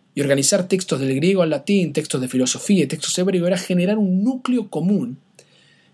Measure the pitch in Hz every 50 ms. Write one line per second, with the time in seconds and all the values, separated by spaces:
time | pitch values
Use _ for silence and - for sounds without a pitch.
0 | _ _ _ 135 143 139 139 139 135 - 202 196 185 185 196 185 185 - 160 131
1 | 135 135 131 135 151 185 196 185 170 160 151 135 - - 202 196 175 151 135 156
2 | 151 - - 135 127 127 - 127 127 127 - 135 - - 202 185 147 139 165 160
3 | - - - - 180 190 190 180 170 175 185 180 - - 185 180 175 185 214 214
4 | 208 185 185 185 208 254 269 254 - - 247 247 202 - - 156 160 185 208 180
5 | 127 113 131 - _ _ _ - _ _ _ _ _ _ _ _ _ _